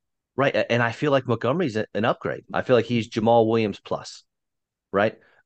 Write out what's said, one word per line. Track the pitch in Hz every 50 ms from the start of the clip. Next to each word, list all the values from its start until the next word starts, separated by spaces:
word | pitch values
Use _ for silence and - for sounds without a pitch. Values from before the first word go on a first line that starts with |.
| _ _ _ _ _ _ -
Right, | - 135 139 -
a-, | 107 117 -
and | 117 120
I | 120 117
feel | 113 - 147 147
like | 139 135 123
Montgomery's | 123 117 110 - 117 139 180 185 131 104
a-, | 110 107 - -
an | 101 110
upgrade. | 127 143 - - 78 64 65 - - -
I | 85
feel | 98 - 127
like | 117 113
he's | - 120 117 110 -
Jamal | - 117 107 117 117 117 113 110
Williams | 113 113 110 104 95 - -
plus, | - 92 - - - - - _ _ _ _ _ _ _ _ _ _ _ _ _ -
right? | - 98 104 110 - - _ _ _ _ _